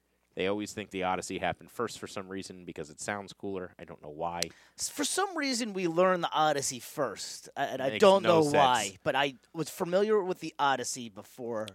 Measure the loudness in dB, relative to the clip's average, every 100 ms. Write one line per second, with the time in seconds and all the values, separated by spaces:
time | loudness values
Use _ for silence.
0 | _ _ _ -4 -2 -2 -4 -8 -8 -4
1 | 0 -2 -4 -2 -2 -2 -8 -6 -6 -6
2 | -12 -10 -10 -10 -10 -14 -12 -12 -12 -10
3 | -6 -6 -8 -12 -8 -8 -8 -14 -18 -16
4 | -14 -6 -4 -4 -6 -8 -18 -10 -8 -4
5 | -4 -2 -2 -2 -2 -2 -2 -2 0 4
6 | 4 4 0 2 4 2 -2 -6 -8 -2
7 | -2 -2 -10 -12 -10 -4 -4 -2 -2 6
8 | 8 8 6 6 6 6 6 6 2 -4
9 | -2 0 0 -2 _ -8 -8 -6 0 2
10 | 4 2 0 -4 -8 0 2 2 -2 -8
11 | -10 -14 -16 -10 -6 -4 -6